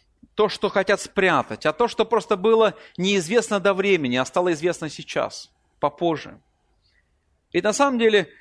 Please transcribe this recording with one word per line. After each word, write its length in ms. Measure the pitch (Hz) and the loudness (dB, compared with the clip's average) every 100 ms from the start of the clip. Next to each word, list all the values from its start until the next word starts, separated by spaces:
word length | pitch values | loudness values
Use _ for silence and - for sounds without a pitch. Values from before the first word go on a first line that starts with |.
| _ _ _ | _ _ _
то, 140 | - 208 | -2 -2
что 200 | - 202 | 0 -2
хотят 320 | 202 190 196 | 0 0 -2
спрятать, 640 | - - 190 143 - 110 151 | -2 0 2 2 -2 -4 -2
а 60 | |
то, 140 | 156 240 | 0 0
что 180 | - | 0
просто 320 | 220 226 - 202 | 0 0 0 0
было 380 | 214 226 214 - - - | 2 4 2 0 -14 -4
неизвестно 640 | 190 202 156 233 226 202 | 0 0 0 0 0 0
до 140 | 196 | 0
времени, 420 | 190 196 180 131 123 | 0 2 2 0 -2
а 80 | |
стало 280 | 127 185 180 | 0 0 0
известно 340 | 151 175 165 156 | 0 -2 -4 -8
сейчас, 640 | - - 147 107 - - _ _ - | -12 -8 -6 -6 -8 -20 _ _ -6
попозже. 640 | 147 - 170 151 - - _ _ _ _ _ _ _ _ _ _ _ | -4 -2 -4 -4 -8 -20 _ _ _ _ _ _ _ _ _ _ _
И 100 | 175 | -4
на 100 | 202 | -2
самом 280 | 208 277 247 | 0 0 2
деле 280 | 226 208 156 - | 4 2 0 -10